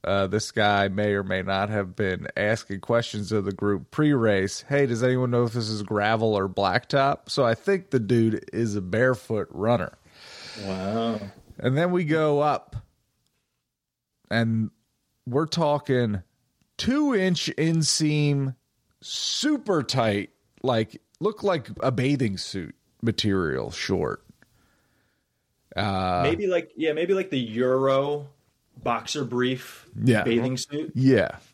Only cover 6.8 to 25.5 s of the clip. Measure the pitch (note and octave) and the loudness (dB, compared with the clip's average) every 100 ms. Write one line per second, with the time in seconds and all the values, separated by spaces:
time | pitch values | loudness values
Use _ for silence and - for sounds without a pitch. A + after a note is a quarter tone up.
6.8 | - C#3+ C#3 C#3 - - B2 A2+ - G3 | 0 2 2 0 -4 0 2 2 0 -2
7.8 | F3+ C3 G#2 A#2+ A2+ A2 - G#2 A2+ G2+ | 0 -2 2 4 4 2 -6 -4 -2 -4
8.8 | F2+ G#2+ B2+ B2 - A2 F2+ D2+ G#2+ A#2+ | -2 2 2 0 -2 -4 -4 -4 0 2
9.8 | F#2 - _ - - - - - G2 F#2 | 0 -10 _ -20 -20 -20 -16 -12 -8 -6
10.8 | F#2+ A2+ A2+ A2 G2+ - - - - C3+ | -4 -2 -4 -4 -8 -16 -20 -6 -2 0
11.8 | F3 F3+ D#3 D#3+ D#3 D3 D3 C#3 - - | 0 0 0 0 2 2 2 -2 -6 -14
12.8 | - _ _ _ _ _ _ _ _ _ | -14 _ _ _ _ _ _ _ _ _
13.8 | _ _ _ _ _ A2+ A2+ A2+ A2 _ | _ _ _ _ _ -2 0 0 -2 _
14.8 | _ _ _ _ - B2+ D#3 E3+ D#3 D3 | _ _ _ _ -4 -2 -2 0 0 0
15.8 | C#3+ B2+ A#2+ G2+ - _ _ _ _ - | 2 2 2 -2 -8 _ _ _ _ -4
16.8 | - C#4 D4 A#3 F#3 F3+ - - D#3+ E3 | 0 2 2 2 2 0 -2 -2 2 2
17.8 | D3+ - D#3 D3+ D3 C#3+ C3+ B2+ _ _ | 2 2 2 2 2 2 -2 -6 _ _
18.8 | _ _ - - - - D4+ D4 - F3 | _ _ -12 -8 -6 -2 0 0 0 0
19.8 | B2 C3 A2+ G#2 F#2+ _ _ _ B2+ A#2 | 0 2 2 0 -4 _ _ _ 0 0
20.8 | A2 - _ _ F#3+ G#3 G3+ E3+ A#2 G2+ | 0 -6 _ _ -4 -2 -2 -2 -4 -4
21.8 | - A2+ B2+ C#3+ A#2+ F#2+ - G2 E2 - | -2 0 0 2 0 -2 -8 -8 -10 -14
22.8 | _ _ A#2 G#2+ A2 F#2+ E2 B1+ A1 - | _ _ -2 0 2 2 2 -2 -4 -6
23.8 | - F#2 D2 - _ - _ _ _ _ | -2 -2 -2 -4 _ -20 _ _ _ _
24.8 | _ _ _ _ _ _ _ | _ _ _ _ _ _ _